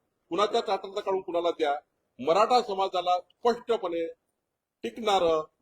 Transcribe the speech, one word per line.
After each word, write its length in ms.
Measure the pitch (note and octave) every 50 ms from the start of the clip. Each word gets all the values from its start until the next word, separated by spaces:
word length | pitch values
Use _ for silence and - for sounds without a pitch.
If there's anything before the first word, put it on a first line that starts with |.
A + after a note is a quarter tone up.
| _ _ _ _ _ _
कुणाच्या 320 | E3 F3+ G#3 G#3 A3 A#3
चाटांचं 400 | A3 - G3 G3 - G3 G3 G#3
काढून 200 | G3 G3 F#3+ F#3+
कुणाला 300 | F#3+ - E3 E3+ E3+ E3+
द्या. 240 | D#3+ - D#3 C#3+ C#3+ D3 - _ _ _ _ _ _ -
मराठा 420 | B2 C#3+ E3 F#3+ A3 A3 B3 B3
समाजाला 580 | A3+ - G3 F#3+ F#3+ F#3+ F#3+ F3+ F3 F3 F3+ F3+
स्पष्टपणे 880 | - _ _ _ - A#3+ A3+ A3+ - - A#3 G#3+ - F3 E3+ E3+ E3 E3 - - _ _ _ _ _ _ _ _ _ _ _ _ -
टिकणारं, 600 | A#3 A3 - A3+ G#3+ G3 F#3+ F3 E3 D#3+ D#3 D#3 - _ _